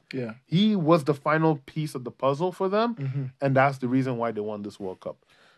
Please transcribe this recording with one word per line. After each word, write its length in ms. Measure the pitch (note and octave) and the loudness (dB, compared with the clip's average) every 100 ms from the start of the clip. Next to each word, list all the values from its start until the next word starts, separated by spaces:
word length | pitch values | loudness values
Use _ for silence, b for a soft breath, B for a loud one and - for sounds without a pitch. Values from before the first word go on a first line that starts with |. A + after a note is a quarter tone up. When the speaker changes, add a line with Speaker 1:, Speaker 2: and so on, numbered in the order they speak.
| - | -10
Speaker 1:
Yeah. 200 | C3+ A#2 A#2 - | -8 -8 -10 -2
Speaker 2:
He 280 | E3 G#3+ | 2 4
was 300 | G3+ D3+ E3+ | 2 4 4
the 80 | C#3+ | 4
final 460 | C#3 D3+ D#3+ D#3+ D3 - | -2 0 2 2 0 -4
piece 280 | D#3+ D3+ | -6 -6
of 100 | C3 | -6
the 60 | A#2+ | -10
puzzle 400 | - C3 C#3+ F3+ | -2 -2 0 -2
for 180 | E3+ F#3+ | -2 -2
them, 240 | G3+ A#3 | 0 0
Speaker 1:
Mm-hmm. 300 | A3+ C3+ C3+ C3 - | -2 -6 -4 -8 -4
Speaker 2:
and 120 | C#3 C3 | 2 4
that's 200 | C#3 C3 | 4 2
the 100 | B2 | 0
reason 280 | C3 C3 A#2 | 0 0 -2
why 160 | A#2 | -2
they 80 | A2 | -2
won 220 | G#2+ G#2+ | -6 -6
this 180 | G#2 - | -8 -8
World 200 | F#2+ F#2 | -10 -10
Cup. 180 | - - _ b b | -12 -14 _ b b